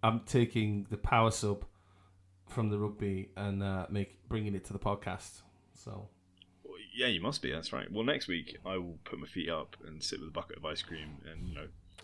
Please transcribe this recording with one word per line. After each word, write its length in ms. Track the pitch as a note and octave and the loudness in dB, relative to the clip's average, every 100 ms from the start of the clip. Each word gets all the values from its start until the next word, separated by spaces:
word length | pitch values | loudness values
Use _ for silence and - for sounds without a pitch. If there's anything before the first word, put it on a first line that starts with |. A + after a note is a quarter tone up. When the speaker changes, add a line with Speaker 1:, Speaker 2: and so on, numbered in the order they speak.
Speaker 1:
I'm 160 | A2+ A2+ - | 4 4 4
taking 640 | C3 A#2+ A2+ G#2+ G#2 G2 | 6 6 4 2 2 0
the 80 | G#2 | -2
power 340 | - A#2+ A2+ | 4 8 8
sub 320 | G#2+ G#2 G2+ - - _ - - - - _ - | 6 2 0 -4 -14 _ -20 -20 -20 -20 _ -6
from 200 | - G#2+ | 0 2
the 80 | G#2 | 2
rugby 520 | G#2 G#2 G2+ F#2+ F#2+ - | 0 0 0 0 -2 -4
and, 260 | G2+ G2 | -2 0
uh, 220 | G2+ F#2+ F2+ | 0 0 0
make, 380 | G#2 G2 - - | -2 -2 -6 -4
bringing 280 | A2+ G#2 G2 | -2 0 -2
it 100 | - | -4
to 80 | |
the 60 | G2 | -2
podcast. 640 | G#2+ G2+ - F#2 - - - - _ | 0 0 -2 -6 -8 -16 -20 -20 _
So 360 | - - G2+ G2+ - _ _ - _ - F2+ G2+ G#2 | -16 -12 -10 -12 -16 _ _ -20 _ -16 -16 -8 2
Speaker 2:
Yeah, 80 | B2 | 4
you 140 | F#2 | 4
must 200 | G2+ D3+ | 2 0
be. 100 | C2 | 0
That's 200 | D2+ - | -2 -2
right. 180 | - - | -4 -2
Well, 120 | G#2 | 0
next 240 | A#2 C3 - | 2 2 0
week 300 | E2+ D#2 - F#2 | -2 -2 -8 -4
I 120 | F#2+ | -2
will 220 | F2+ D#2+ - | -2 -8 -8
put 140 | - | -8
my 80 | C2+ | -6
feet 220 | F#2 D#2 | -4 -2
up 280 | D#2+ - - - | -2 -4 -12 -14
and 160 | D#2 | -6
sit 160 | - - | -4 -4
with 100 | D#2 | -4
a 20 | |
bucket 260 | D2+ - - | -6 -6 -6
of 80 | D#2 | -6
ice 160 | E2+ | -4
cream, 360 | - D#2+ D2+ C#2+ D2+ | -6 -8 -10 -12 -12
and, 160 | D#2+ F2 | -8 -6
you 80 | D2 | -6
know, 120 | D2+ - - - | -10 -14 -20 -14